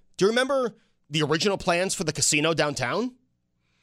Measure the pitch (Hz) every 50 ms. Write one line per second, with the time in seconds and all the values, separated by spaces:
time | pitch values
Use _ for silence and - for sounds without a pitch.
0 | _ _ _ - 180 208 226 247 254 262 277 262 247 220 - - _ _ _ _
1 | _ _ 147 165 151 135 156 165 - 208 196 - - 185 170 170 185 196 - -
2 | 180 151 151 - - - 156 147 147 160 165 143 151 147 143 131 131 120 147 196
3 | 240 247 - _ _ _ _ _ _ _ _ _ _ _ _ _